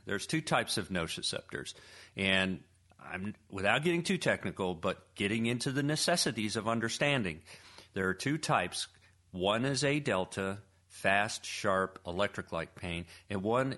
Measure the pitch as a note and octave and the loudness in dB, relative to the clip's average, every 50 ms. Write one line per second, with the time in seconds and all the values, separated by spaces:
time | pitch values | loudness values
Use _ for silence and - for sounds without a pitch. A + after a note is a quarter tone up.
0 | - - - G3+ - - - D#3+ D#3 - D#3 B2+ A2+ - - A#2 F#2 D#2 F#2 F2+ | -8 -4 -4 -4 -4 -2 -2 -2 0 2 0 0 2 0 -2 -4 -2 -2 0 -2
1 | E2 D#2+ - - - - - - - - - - - - - - - - - - | -2 -2 -4 -6 -6 -4 -6 -6 -8 -8 -10 -10 -10 -10 -14 -16 -18 -20 -20 -20
2 | - - - - G2 F#2+ F#2+ F#2+ F#2+ F#2+ F#2 - - _ _ _ _ _ - - | -20 -12 -4 0 2 4 4 4 4 2 0 -4 -8 _ _ _ _ _ -20 -20
3 | - - E2 F#2 F#2+ G#2 - - _ - - G2 F#2+ G2+ A2+ C3+ D3 F3 E3+ E3+ | -14 -10 -8 -6 -6 -8 -8 -10 _ -12 -6 0 2 2 4 4 2 2 0 0
4 | E3 - G3 E3+ - C#3 G#2 F#2 - G2 F2 - G2 F2+ F2+ E2 E2 F#2+ F2+ - | 2 0 0 0 2 2 2 2 0 -4 -4 -2 -2 -2 -2 -2 -2 -2 -2 -4
5 | - _ - - G2+ G2 G#2+ A#2 A2+ A#2 A#2+ A#2+ - C#3+ C3 C#3 C#3 C#3+ D3+ D3+ | -8 _ -6 -2 -2 0 0 0 0 0 -2 -2 -2 -2 -2 0 0 0 0 0
6 | - - E3+ F3 - E3 B2 A2+ G#2+ G#2+ G2+ A2+ G2 A2 A2+ A#2 A2 A2+ - - | 2 2 2 2 2 0 0 0 -2 -2 -2 -2 0 0 0 0 0 -2 0 0
7 | D3+ C#3+ C#3+ C3 G#2 F2+ D#2 D#2 - - - - - - - - - - - G2+ | 2 2 2 2 0 -2 -4 -6 -10 -18 -20 -20 -20 -20 -20 -20 -16 -8 -4 0
8 | F#2 F#2 F#2 - - C3+ D3 D#3+ - - D3 A2 F2+ F#2 - - - - - - | 0 0 0 0 0 -2 -2 0 0 2 2 2 2 0 -4 -6 -8 -10 -12 -20
9 | - - _ _ _ _ - F2+ F2+ G2 G#2 A2+ B2 C#3 C#3 B2+ C#3+ C#3 C#3+ D3+ | -20 -20 _ _ _ _ -4 0 2 4 4 4 2 0 0 2 2 2 2 2
10 | C#3+ C3 G2+ F#2 F#2 - - - G2 F#2+ G2 G#2 - - _ _ _ _ - - | 2 2 2 2 2 0 -2 -4 -2 -2 -4 -6 -10 -18 _ _ _ _ -8 0
11 | - G2 G2 G2+ G#2 G#2+ - - - - - - - G#2 F#2+ F#2+ F#2+ F#2 - - | 4 4 6 6 4 2 -2 -6 -8 -8 -6 0 2 4 4 4 4 2 -2 -6
12 | - F2+ F2 F2+ G2+ G2+ - - E2+ - - E2 D#2+ - - - - F2+ E2+ E2+ | -8 -4 0 0 0 0 0 -4 -8 -4 -4 -4 -4 -6 -8 -10 -8 -6 -6 -6
13 | F2 - - - - - G#2+ G2 F#2 G#2+ A#2 B2+ C3 C3+ C3 | -6 -10 -14 -18 -10 -6 -4 -2 0 2 2 2 2 0 -4